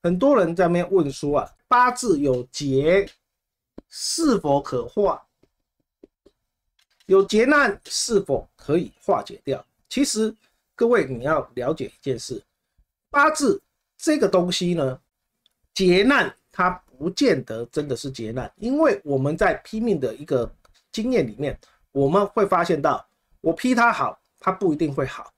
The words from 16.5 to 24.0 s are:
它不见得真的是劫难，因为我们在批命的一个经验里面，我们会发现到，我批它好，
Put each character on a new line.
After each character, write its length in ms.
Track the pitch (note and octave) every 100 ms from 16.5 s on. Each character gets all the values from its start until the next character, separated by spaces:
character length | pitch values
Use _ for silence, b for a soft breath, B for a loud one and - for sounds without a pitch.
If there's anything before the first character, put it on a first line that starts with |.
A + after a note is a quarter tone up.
它 180 | - F#3
不 400 | F#3 _ _ D#3+
见 340 | - C4+ D3
得 220 | A2+ A2+ A#2+
真 220 | - D3
的 80 | A#2+
是 120 | C#3
劫 220 | C3+ A2
难， 180 | B2 A#2+ _
因 200 | A3+ C#4+
为 220 | D#4 -
我 160 | C#3+ C3+
们 180 | C3+ E3
在 180 | F#3+ -
批 160 | - A3
命 180 | A#3 E3+
的 160 | B2
一 100 | A#2
个 240 | D3 C3 A2+ - _ _ _
经 180 | - A3+
验 160 | A#3+ B2
里 80 | G#2
面， 220 | C3+ - b b b
我 180 | C3+ C#3
们 160 | F#3+ G3+
会 180 | - G3+
发 160 | F3
现 180 | E3+ D#3
到， 240 | D3 B2+ - _ _ _
我 120 | D#3
批 220 | E3+ B3+
它 180 | A#3+ A#3
好， 240 | E3+